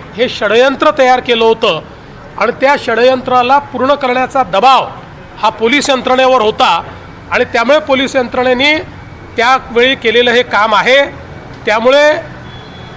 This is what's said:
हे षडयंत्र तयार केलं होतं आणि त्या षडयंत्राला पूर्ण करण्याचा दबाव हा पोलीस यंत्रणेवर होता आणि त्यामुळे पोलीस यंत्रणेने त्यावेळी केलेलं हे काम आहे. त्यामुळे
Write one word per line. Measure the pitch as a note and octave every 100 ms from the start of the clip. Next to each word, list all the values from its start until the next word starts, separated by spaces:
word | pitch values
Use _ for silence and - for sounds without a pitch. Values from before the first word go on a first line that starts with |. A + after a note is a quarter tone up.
| - G3
हे | A#3+
षडयंत्र | - G#3+ A3+ C4+ C4+ D#4 D4
तयार | B3+ B3+
केलं | B3 A#3 A3+
होतं | A3+ A3 D#3 - - - - - -
आणि | G#3+ -
त्या | C4+ C#4+
षडयंत्राला | - A3 B3 C4 B3+ B3+ B3 C#4 C#4
पूर्ण | B3+ C4 C#4
करण्याचा | B3+ B3+ B3+ C#4 B3+
दबाव | F#3+ B3 B3+ D3 - - - - -
हा | G#3+
पोलीस | - A3+ C#4 C4+
यंत्रणेवर | B3+ B3 B3+ C4 B3+
होता | G#3+ G#3+ A#3+ E3+ - - - - -
आणि | F#3 B3
त्यामुळे | A#3+ A#3 D4+
पोलीस | D4+ C4 C4+ C4+
यंत्रणेने | A#3+ B3+ B3+ B3 C#4+ D#4 - - - - - -
त्यावेळी | A#3 C4 - A#3 B3+ C4+
केलेलं | A#3 A3+ A#3+
हे | A#3 A#3+
काम | G3+ A3 G#3
आहे. | F3+ C4+ C#4+ - - - - - -
त्यामुळे | G#3+ A#3+ C#4+ D4+ D#4 - - - - - - -